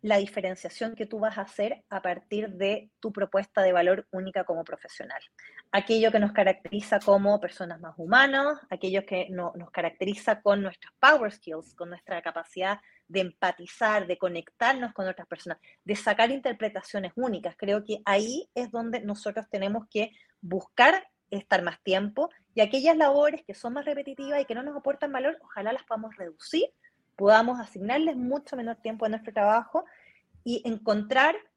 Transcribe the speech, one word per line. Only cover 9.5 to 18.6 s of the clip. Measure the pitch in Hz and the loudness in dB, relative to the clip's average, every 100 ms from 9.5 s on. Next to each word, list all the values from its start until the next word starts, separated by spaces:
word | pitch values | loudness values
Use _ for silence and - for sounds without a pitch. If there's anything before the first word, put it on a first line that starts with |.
nos | 175 170 | -8 -12
caracteriza | - 165 - 190 202 - 214 | -6 -6 -4 -6 -4 0 0
con | 208 202 | 2 2
nuestros | 196 - - _ | 0 -10 -20 _
power | 269 302 220 | 6 6 4
skills, | - - 160 160 | -6 -12 -14 -14
con | _ 170 | _ -14
nuestra | 175 - 175 | -14 -10 -8
capacidad | 170 165 165 - 185 208 _ _ _ | -8 -10 -12 -6 -4 -4 _ _ _
de | 180 | -4
empatizar, | 180 - 185 - 175 - 220 214 180 | -4 -2 -2 -2 -12 -2 0 0 -2
de | 175 | -4
conectarnos | 185 170 - _ 233 269 240 | -2 -4 -12 _ 0 0 -4
con | - 190 | -6 -8
otras | 180 175 | -8 -12
personas, | 170 - 165 _ _ | -14 -12 -14 _ _
de | - | -6
sacar | 202 - 208 226 | -4 0 2 2
interpretaciones | 269 262 226 220 202 - 208 190 | 2 -4 -4 -6 -6 -8 -8 -8
únicas. | - 254 190 175 - | -6 -4 -4 -8 -8
Creo | 202 208 | -2 -2
que | 208 214 | -2 -6
ahí | 208 202 220 269 - | 0 0 0 -6 -8
es | - | -8